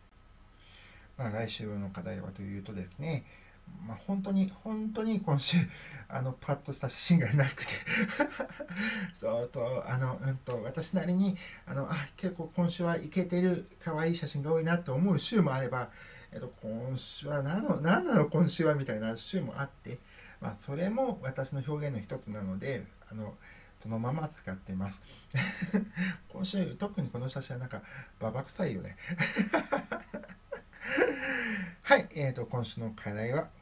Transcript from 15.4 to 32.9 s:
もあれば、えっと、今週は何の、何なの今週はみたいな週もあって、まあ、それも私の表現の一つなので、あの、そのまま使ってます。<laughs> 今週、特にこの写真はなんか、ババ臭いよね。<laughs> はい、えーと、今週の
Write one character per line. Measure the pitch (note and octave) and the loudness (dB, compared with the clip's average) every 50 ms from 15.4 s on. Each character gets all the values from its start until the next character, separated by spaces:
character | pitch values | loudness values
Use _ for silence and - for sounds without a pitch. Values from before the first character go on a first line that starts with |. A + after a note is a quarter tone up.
も | E3 C#3 C3 | 6 6 4
あ | C3 | 0
れ | C3+ A#2+ | 0 0
ば、 | B2+ B2 A#2 - - - - - - - - - - | -2 -2 -4 -4 -8 -14 -18 -18 -18 -18 -16 -14 -12
え | |
っ | - | -10
と、 | - - - - - | -10 -10 -10 -10 -8
今 | A2 A2 A#2 B2 C3 C3 | -6 -4 -4 -4 -4 -4
週 | - - - - - C#3+ C#3+ | -4 -6 -8 -10 -8 -4 -2
は | D3 C#3+ C3+ | -2 0 0
何 | D3 E3+ G#3 C4 | 0 0 2 2
の、 | C4+ D#3+ B2+ | 2 2 4
何 | D3 E3 A3+ - F4+ | 6 6 6 6 6
な | D#4+ A#3 | 6 6
の | F3+ D3 | 6 6
今 | - - E3 E3+ E3+ | 6 6 4 4 4
週 | - - D#3+ | 4 4 4
は | D3+ D3 | 4 4
み | C#3 C3+ | 4 2
た | B2 A2 | 0 -2
い | G#2+ | -2
な | A2 A2 A2+ | -2 -2 -2
週 | - - - F#3+ F#3 | -4 -6 -4 -2 -2
も | C#3+ A#2 - C3 | -2 -2 -4 -4
あ | C3+ | -6
っ | - | -6
て、 | - - - - - - - - - - - - - - | -8 -12 -12 -12 -12 -12 -12 -16 -20 -20 -20 -20 -14 -8
ま | - G#3 | -8 -8
あ、 | G3+ - | -8 -6
そ | - C#3 C#3 | -6 -6 -2
れ | D#3 F3+ G3+ | 0 0 2
も | A3+ C4 C4 B3 F#3+ - - | 2 2 2 2 0 -2 -4
私 | C3+ C3 - C3+ - C#3+ | -4 -4 -4 -4 -4 -4
の | C#3 B2 | -4 -2
表 | D#3 D3+ D3+ D3+ C#3+ | -2 -2 -2 -2 -2
現 | B2+ | -2
の | G#2+ F#2+ | -4 -4
一 | - - - | -6 -8 -8
つ | - G#2+ | -6 -8
な | G#2 G#2 G2 | -6 -4 -4
の | F#2+ F#2 G2+ | -4 -4 -2
で、 | A#2+ C#3 C3 - - - - - - - | -2 -2 -4 -4 -6 -10 -14 -20 -18 -12
あ | G#2+ | -10
の、 | A2 G#2+ G2+ - - - - - - - - - - | -8 -8 -8 -10 -12 -16 -20 -20 -20 -20 -20 -20 -12
そ | - A2 | -8 -4
の | A2+ A2+ | -2 -2
ま | A#2 B2 D3 | 0 0 0
ま | D#3+ D#3 D3+ | 0 -2 -4
使 | - - - G2 | -6 -8 -8 -8
っ | F#2+ | -8
て | F#2+ - - F#2+ | -8 -6 -6 -4
ま | F#2 G2 G2 | -2 -2 -4
す。 | - - - - - - - - - C3 F#3 - - - F#3 | -6 -8 -14 -18 -20 -20 -10 -2 0 0 0 0 0 -2 -2
<laughs> | - - G3 - - - E3+ F#3 F#3+ - - - - | 0 2 0 0 -2 -2 -2 -2 -2 -2 -4 -10 -12
今 | - F#3 F#3+ | -6 -4 -4
週、 | - G3+ G3 F3 C3 B2 | 0 0 0 0 0 0
特 | - G3+ G3+ G3+ F3+ | -2 -4 -2 -2 -2
に | C#3 B2 | -2 -2
こ | - A#2+ | -2 -4
の | B2+ C3+ | -4 -4
写 | - C3+ C3 | -4 -6 -6
真 | - B2+ | -6 -6
は | B2 | -8
な | B2+ | -6
ん | - | -8
か、 | - G2+ - - - C#3 - - - - | -8 -10 -10 -12 -14 -14 -14 -16 -8 -6
バ | A2+ A2+ | -4 -2
バ | A2+ C3 C3+ | -2 -4 -4
臭 | - - - F#3 | -6 -4 -2 0
い | C#3+ G#2+ | 0 0
よ | F#2 F#2 | -2 -6
ね。 | F#2+ - - - | -8 -10 -10 -8
<laughs> | - F3 E3 - - - - - - - D#4+ - - C#4 - - - - - - - - - - - - - - - - - - - - - - - - D4 A#4+ - C#4 C4 C4 C4+ C4 B3 A#3 A3+ G#3+ G3 F3+ F3 - - - | -6 -2 0 0 2 2 2 2 4 2 2 2 2 0 -2 -2 -4 -6 -8 -8 -10 -12 -12 -12 -12 -16 -20 -14 -12 -12 -12 -12 -16 -16 -12 -6 -2 2 4 4 4 4 0 -2 -2 -2 -2 -2 -2 -2 -2 -4 -6 -8 -6 4
は | - C#4+ | 6 6
い、 | B3 E3+ - - | 6 6 4 -2
え | D#3 C#3+ C3 | -2 0 0
ー | B2+ | 0
と、 | B2+ A2 | -2 -4
今 | - - B2 A2+ | -2 -2 -2 -2
週 | - - A#2 | -4 -4 -6
の | A2+ A2 | -6 -6